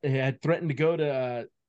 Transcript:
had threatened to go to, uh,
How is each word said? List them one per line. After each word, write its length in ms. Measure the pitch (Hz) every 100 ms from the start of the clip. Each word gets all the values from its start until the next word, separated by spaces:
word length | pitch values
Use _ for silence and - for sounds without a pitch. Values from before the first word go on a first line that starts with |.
had 360 | 139 135 131 -
threatened 300 | 151 170 170
to 60 | 127
go 200 | 160 165
to, 160 | 147
uh, 320 | 131 123 120 110 _